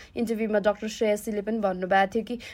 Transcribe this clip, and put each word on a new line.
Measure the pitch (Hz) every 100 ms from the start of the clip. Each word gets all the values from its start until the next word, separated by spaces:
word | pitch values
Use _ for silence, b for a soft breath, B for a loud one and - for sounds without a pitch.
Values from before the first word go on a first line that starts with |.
| B -
इन्टरभ्यूमा | 220 220 220 214
डाक्टर | 202 208 220
श्रेयसीले | - 220 208 220 208
पनि | 202 226
भन्नुभएको | 196 185 185 196 196 226
थियो |
कि | 220 240 B